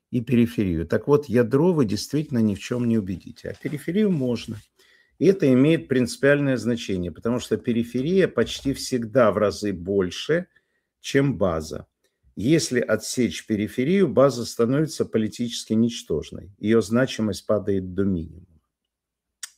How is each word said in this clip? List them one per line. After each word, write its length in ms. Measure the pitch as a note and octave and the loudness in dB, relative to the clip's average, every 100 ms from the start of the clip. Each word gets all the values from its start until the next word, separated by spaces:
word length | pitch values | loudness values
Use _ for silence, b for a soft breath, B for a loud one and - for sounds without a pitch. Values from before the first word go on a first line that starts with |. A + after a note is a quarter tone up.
| _ | _
и 100 | B2 | -6
периферию. 680 | A2+ A#2+ A#2 - G2 E2 E2 | 0 2 2 0 -2 -2 -2
Так 180 | A2+ - | -2 2
вот, 200 | C#3+ D3 | 2 2
ядро 460 | A2+ A2+ C3+ F3 | 0 2 2 2
вы 120 | D#3+ | 2
действительно 560 | A2+ G#2+ - C#3+ D3+ B2 | 0 -2 -4 -6 -2 0
ни 160 | A2 F#2+ | 0 0
в 20 | |
чём 300 | - B2 A#2+ | -4 -4 0
не 100 | A2+ | 0
убедите, 520 | F#2+ E2+ - - - | -2 -8 -12 -14 -12
а 40 | |
периферию 560 | - - C#3+ - F#3 G#3+ | -10 -8 -8 -4 0 2
можно. 460 | E3 B2+ A#2 - G#2+ - _ b b b b | 0 -2 -4 -6 -14 -16 _ b b b b
И 60 | D#3 | 2
это 260 | F#3+ C#3+ | 4 4
имеет 340 | B2+ C#3+ E3 - | 6 6 4 0
принципиальное 680 | B2+ A#2 - C#3 C#3+ C#3 B2+ | 0 0 2 4 4 2 0
значение, 560 | G#2+ A#2 - F#2+ F2 | -2 -4 -2 -4 -4
потому 260 | - A2+ B2 | -6 -4 -4
что 180 | - A2 | -2 -4
периферия 680 | - A#2 A#2 B2 C#3 F#3+ D#3 | -2 -2 -2 -2 0 2 2
почти 460 | - B2+ - C#3 | 0 -2 -2 -6
всегда 580 | C3+ - B2+ A2+ B2+ A2 | -6 -4 -4 0 4 4
в 80 | G2 | 4
разы 340 | G2+ - G#2 | 2 0 -4
больше, 760 | F#2 F2 G2 F#2 - - E3 F#3 _ _ _ _ _ | -4 -2 0 0 -2 -2 -2 -4 _ _ _ _ _
чем 400 | - C#3 C#3 G2 | -2 2 2 2
база. 480 | F#2+ D#2+ D2+ - - _ _ _ _ | 0 -2 -6 -12 -14 _ _ _ _
Если 460 | - G#2+ D#3+ - B2 | -6 0 2 2 -2
отсечь 640 | - A2 - - A#2 A#2 - | 0 -2 -2 -2 -2 -2 -4
периферию, 640 | G#2 G#2 - C3 G3 F3 | -2 -2 -2 0 2 2
база 360 | A2+ C#3 A#2+ | 4 4 2
становится 600 | A2+ - A#2 C#3 D#3+ - | -6 -2 0 2 0 -2
политически 680 | A2 A2+ G#2+ - A#2+ - - | -4 -2 -2 -4 -8 -6 -2
ничтожной. 760 | A2 A#2 A#2 - D#2 - - F2+ - | 0 0 -2 -6 -6 -6 -14 -18 -6
Её 220 | G#2 A2+ | 2 2
значимость 640 | G2 A2+ C3 - G#2+ F#2+ - | 2 0 0 -2 -4 -4 -2
падает 480 | G#2+ G2 G2 F#2 | -2 0 -2 -2
до 80 | F2+ | -2
минимума. 440 | G2+ F2+ D#2+ E2 - D#2+ _ _ _ _ _ _ _ _ - | 0 -2 -6 -14 -20 _ _ _ _ _ _ _ _ _ -20